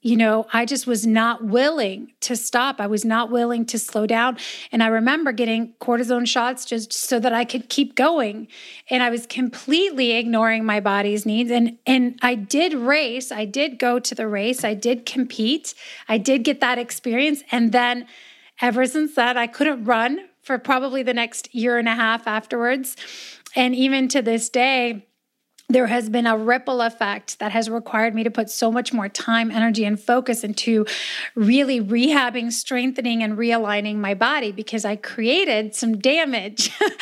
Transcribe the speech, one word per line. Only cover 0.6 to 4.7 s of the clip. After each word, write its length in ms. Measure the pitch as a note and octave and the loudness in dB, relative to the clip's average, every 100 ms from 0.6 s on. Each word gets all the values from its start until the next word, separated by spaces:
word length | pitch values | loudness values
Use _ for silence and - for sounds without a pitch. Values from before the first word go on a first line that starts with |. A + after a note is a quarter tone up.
| A#3 | 0
just 200 | C#4 B3 | -2 -2
was 220 | A3+ A3+ | 0 2
not 360 | A3 A3+ A#3 | 4 2 0
willing 720 | A3+ A#3 C#4+ D#4+ G#3 F#3+ A#3 _ | 0 2 2 2 -2 -4 -12 _
to 140 | - A#3 | -6 -4
stop. 440 | - A#3+ C4 C4 | -2 0 0 -2
I 60 | G3+ | -2
was 180 | G#3+ | 0
not 280 | A3 A3+ A3+ | 2 0 2
willing 340 | A#3+ A#3 A#3+ A#3 | 0 0 0 -2
to 120 | A3 | -4
slow 260 | - G#3+ G#3+ | -4 -2 0
down. 320 | A3+ B3 A#3+ - - - | 2 0 -2 -10 -14 -4